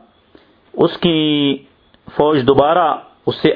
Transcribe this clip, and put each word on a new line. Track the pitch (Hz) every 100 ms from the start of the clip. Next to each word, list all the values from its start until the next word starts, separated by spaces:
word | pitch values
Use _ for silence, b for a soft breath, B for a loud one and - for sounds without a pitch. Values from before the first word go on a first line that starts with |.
| _ _ _ _ b b _
اس | - 156 -
کی | 175 160 151 147 139 135 - _ _ _ - -
فوج | 147 151 123
دوبارہ | 139 143 175 160 135 - _ -
اس | -
سے | 156